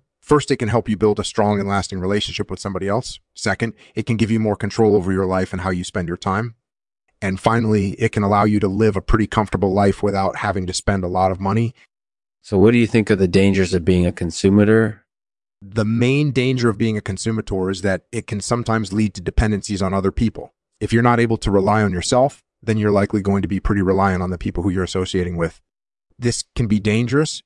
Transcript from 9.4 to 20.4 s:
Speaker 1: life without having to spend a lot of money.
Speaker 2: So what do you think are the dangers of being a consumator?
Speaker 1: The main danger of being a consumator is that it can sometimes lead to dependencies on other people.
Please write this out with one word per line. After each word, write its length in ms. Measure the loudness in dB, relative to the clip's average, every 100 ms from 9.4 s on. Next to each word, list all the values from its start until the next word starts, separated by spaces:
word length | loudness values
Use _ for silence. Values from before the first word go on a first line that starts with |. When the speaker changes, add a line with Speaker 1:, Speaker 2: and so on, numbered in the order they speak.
| -2 -2 0
Speaker 1:
life 300 | 2 2 2
without 320 | -2 0 -2 -2
having 320 | -4 -4 -4
to 60 |
spend 300 | -4 -2 -2
a 40 | -2
lot 240 | 0 0
of 80 | 0
money. 340 | -2 0 -2 -6 _ _ _ _ _ _
Speaker 2:
So 120 | -2 4
what 100 | 6
do 80 | 6
you 80 | 4
think 240 | 2 2
are 60 | 2
the 120 | 2
dangers 460 | 4 4 4 2
of 100 | 0
being 220 | 2 2 2
a 60 |
consumator? 960 | -2 -6 0 2 4 4 4 2 -4 _ _ _ _ _ _
Speaker 1:
The 260 | -8 -4 0
main 440 | 2 2 2 0
danger 380 | 0 0 2 0
of 80 | 0
being 200 | -2 -2
a 40 |
consumator 720 | -4 -6 -4 -4 -4 -4 -2
is 100 | -2
that 220 | -2 -4 -6
it 160 | -10 -8
can 140 | -8
sometimes 520 | -4 -2 0 -2 0
lead 220 | 0 -2 -2
to 60 |
dependencies 600 | -4 0 0 -2 -4 -4
on 100 | -2
other 200 | -2 -2
people. 420 | 0 -2 -4